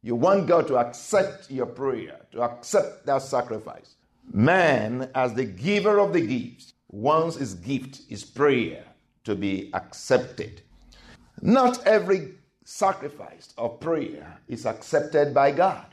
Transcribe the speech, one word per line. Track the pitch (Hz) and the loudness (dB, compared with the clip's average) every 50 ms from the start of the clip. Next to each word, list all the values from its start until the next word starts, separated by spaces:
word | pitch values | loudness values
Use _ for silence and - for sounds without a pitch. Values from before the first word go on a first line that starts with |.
You | - 110 117 | -4 -4 -2
want | 117 131 180 196 202 170 | 2 4 4 4 4 4
God | 160 175 170 - - | 4 4 4 4 2
to | 127 | 2
accept | 120 120 120 - - - - 214 196 - 147 - - - - | 0 0 0 -4 -14 -6 0 2 2 2 0 -6 -12 -16 -10
your | 139 131 120 | -6 -6 -6
prayer, | - 123 123 139 135 123 110 90 78 71 - - _ | -6 -6 -6 -4 -4 -4 -4 -8 -12 -16 -20 -20 _
to | - 110 | -4 -4
accept | 120 120 - - - - - 196 147 - - - _ | -4 -4 -4 -8 -10 0 0 0 0 0 -8 -10 _
that | 143 139 135 | -2 -2 -2
sacrifice. | - - 139 123 - - 113 107 - - - - _ _ _ _ _ _ _ _ _ - - | -2 -2 -4 -4 -2 -4 -8 -10 -10 -14 -18 -18 _ _ _ _ _ _ _ _ _ -6 0
Man, | 98 113 147 180 190 175 156 135 113 107 110 120 127 131 123 - | 2 4 4 6 4 4 4 4 2 0 -2 -4 -6 -8 -4 -2
as | 131 127 123 110 | -2 0 0 0
the | 120 127 | -4 -4
giver | 107 92 90 127 185 208 208 185 214 208 208 | -4 -8 -6 -2 0 0 2 2 4 4 4
of | 202 175 165 | 4 4 2
the | 170 - | 0 0
gifts, | 151 135 117 - - - _ - - _ _ _ _ | 0 -2 -4 -4 -8 -14 _ -20 -20 _ _ _ _
wants | - 104 110 143 151 160 160 165 - | -12 -2 0 2 2 2 2 0 -4
his | - 131 107 95 | -6 -8 -8 -8
gift, | 87 85 120 139 123 131 131 - - - _ | -12 -6 -6 -6 -6 -6 -10 -18 -20 -16 _
his | 113 98 - | -14 -14 -14
prayer, | - _ 117 143 147 131 123 104 80 - - - - _ _ _ _ _ _ _ | -14 _ 0 2 2 2 2 0 -4 -8 -14 -18 -20 _ _ _ _ _ _ _
to | 110 104 | -6 -4
be | 92 101 98 95 92 95 - - | -2 -2 -4 -4 -4 -6 -6 -8
accepted. | 92 - - - - - - 131 120 - - - - - - - - _ _ _ _ _ - - - - - - _ _ _ _ - - | -8 -8 -8 -18 -18 0 2 2 2 2 -2 -10 -12 -12 -12 -14 -20 _ _ _ _ _ -20 -20 -20 -20 -20 -20 _ _ _ _ -4 2
Not | - 226 269 254 247 247 - - | 4 4 6 6 4 2 2 4
every | - 220 208 175 185 196 185 - - - _ _ _ _ _ _ | 4 4 4 4 2 0 0 0 -10 -16 _ _ _ _ _ _
sacrifice | - - - 208 190 190 - - 143 - - - - - - - - _ | -18 -4 0 0 0 0 -2 -8 -12 -12 -14 -18 -20 -20 -20 -20 -20 _
of | - 117 117 - - | -6 -6 -6 -6 -6
prayer | - 165 165 165 175 - - 73 73 87 82 - _ | -4 -2 -2 -2 -2 -6 -10 -14 -18 -20 -20 -20 _
is | - 123 113 - | -12 -12 -6 -4
accepted | 113 113 - - - 160 147 147 - - 151 147 147 123 | -6 -6 -6 -8 -2 -2 -2 -2 2 2 2 2 4 4
by | - 196 170 | 4 4 4
God. | 143 156 180 190 160 - - - | 4 2 2 0 0 -4 -14 -20